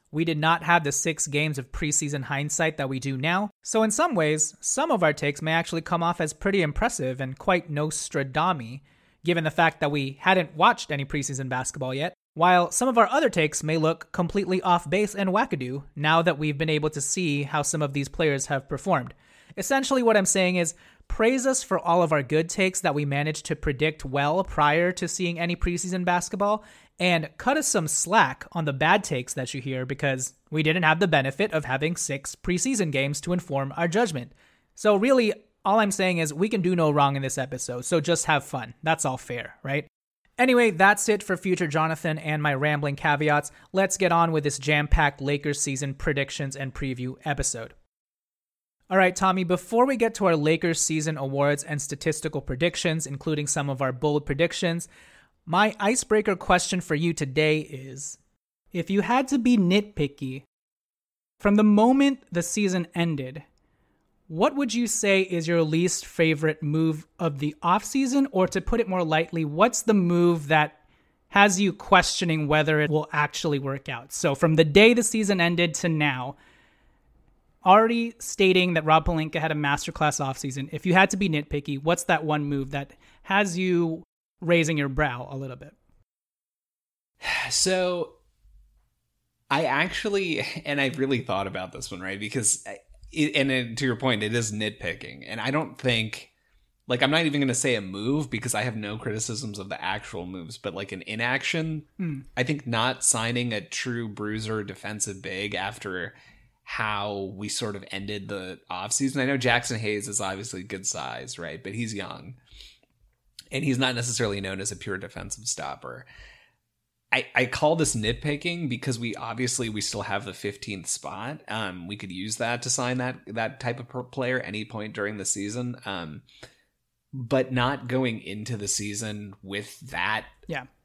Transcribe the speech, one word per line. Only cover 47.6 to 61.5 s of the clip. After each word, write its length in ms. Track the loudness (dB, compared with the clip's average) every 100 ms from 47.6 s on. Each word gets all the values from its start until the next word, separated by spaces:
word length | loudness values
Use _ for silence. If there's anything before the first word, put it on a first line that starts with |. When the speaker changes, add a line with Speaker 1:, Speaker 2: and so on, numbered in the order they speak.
| -10 -16 _ _ _ _ _ _ _ _ _ _ _
Speaker 1:
All 80 | 4
right, 200 | 4 4
Tommy, 260 | 2 2
before 420 | 0 -2 0 2
we 120 | 2 2
get 180 | 0
to 120 | 2 2
our 100 | 4
Lakers 440 | 2 2 0 0
season 380 | 0 0 -2 -4
awards 460 | -4 2 2 2
and 180 | -2 -6
statistical 580 | -6 -4 -2 -2 -4 -6
predictions, 680 | -6 0 0 0 -2 -2 -4
including 420 | -6 -4 -2 -2
some 200 | -2 -2
of 140 | -2
our 100 | -2
bold 320 | 0 0 0
predictions, 640 | 0 0 0 0 -2 -2 -8 -18 -20 -20 _ _
my 300 | -2 2 2 2
icebreaker 560 | 0 0 2 2 2 -2
question 440 | 2 2 2 -4
for 140 | -2
you 180 | 0 0
today 480 | -2 -2 2 2 2
is, 580 | -2 -12 -14 -14 -14 -16 _ _ _ _ _
if 160 | -6 0
you 120 | 0
had 260 | 4 2 2
to 100 | 2
be 180 | 4 6
nitpicky, 880 | 6 4 2 -2 -4 -4 -10 -10 -16 _ _ _ _ _ _ _ _ _
from 160 | 4